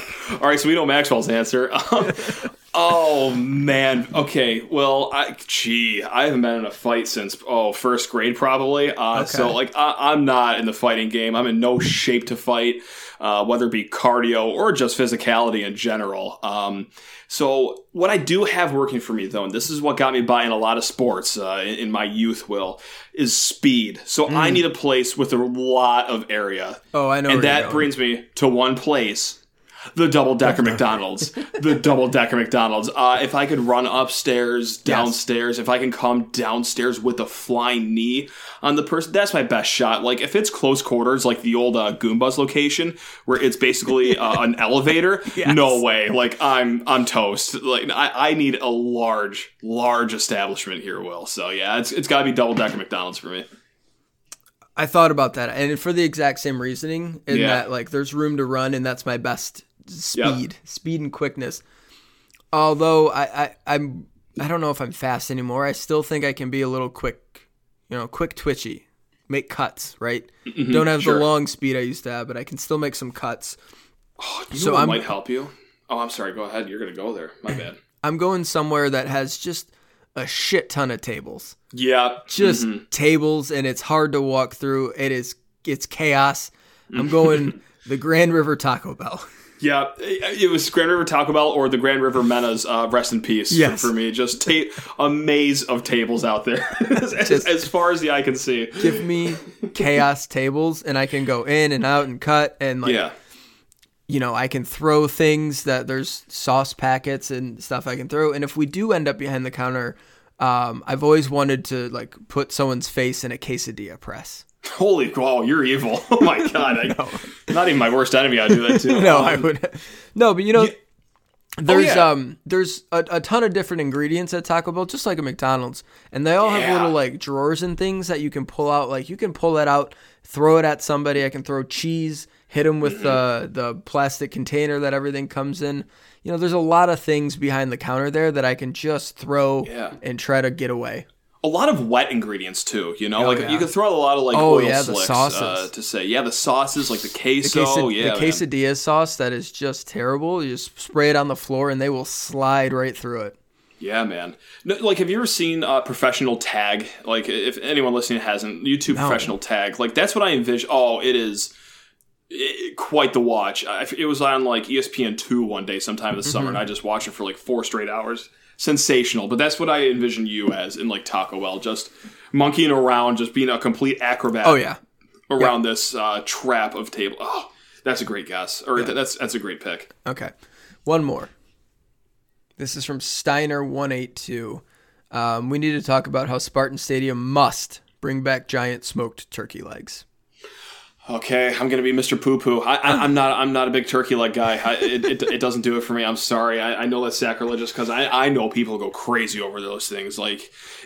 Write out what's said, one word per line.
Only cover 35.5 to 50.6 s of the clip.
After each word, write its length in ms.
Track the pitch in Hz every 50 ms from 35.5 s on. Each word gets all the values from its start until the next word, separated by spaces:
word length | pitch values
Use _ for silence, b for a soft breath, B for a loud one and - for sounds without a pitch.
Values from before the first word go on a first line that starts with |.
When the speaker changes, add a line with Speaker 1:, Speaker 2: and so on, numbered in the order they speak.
| 117 120
Speaker 1:
if 100 | 113 120
I 100 | 123 127
can 140 | 131 127
come 380 | 113 - - 123 123 123 113 113
downstairs 640 | - 123 117 110 113 123 120 - - 120 120 127 120 113
with 180 | 107 123 120 120
a 60 | 110
flying 680 | - - - - - 123 120 120 123 123 117 113 110 110
knee 360 | 113 113 117 123 139 143 B B B B B B B
on 140 | B 143 143
the 60 | 147
person, 300 | 147 151 - 165 160 160
that's 220 | 160 196 202 202 -
my 80 | 151
best 280 | 131 113 120 110 104 -
shot. 320 | - - 127 110 113 -
Like, 200 | 107 123 123 120
if 120 | 123 143 -
it's 140 | 202 214 208
close 320 | - - - 135 135 135
quarters, 460 | - - 131 120 117 123 131 131 123
like 160 | 123 117 117
the 120 | - 117 117
old, 220 | 120 123 123 113
uh, 160 | 117 107 107 104 -
Goombas 400 | - 113 113 120 127 131 131 -
location, 580 | 139 139 - 147 147 147 147 - 165 170 165 B B B B B B
where 120 | B 127 -
it's 200 | 131 127 120 -
basically, 580 | 143 127 131 - - 120 131 131 127 127 120
uh, 240 | - 117 110 110 110
an 140 | 117 117 117
Speaker 2:
<laughs> 40 | 117
Speaker 1:
elevator, 640 | 117 110 127 139 135 151 160 165 175 185 202 190 - - -
Speaker 2:
Yes. 180 | 180 170 143 151
Speaker 1:
no 280 | 151 139 131 127 120
way. 260 | 120 117 110 110 107 104
Like, 300 | 110 123 123 117 - -
I'm, 420 | - 139 131 127 123 120 117 117 117
I'm 180 | 139 131 127 120
toast. 580 | 117 - 117 110 101 101 101 - - - -
Like, 280 | - 135 127 113 104 -
I, 400 | 78 - 147 139 - 123 143 156
I 20 |
need 220 | 160 160 147 139 127 120
a 60 | 131 123
large, 800 | 120 117 120 123 120 117 117 113 110 107 104 101 101 - - - _ _
large 520 | - 110 113 120 120 123 120 117 117 110 110
establishment 680 | 104 - - 117 101 98 98 98 -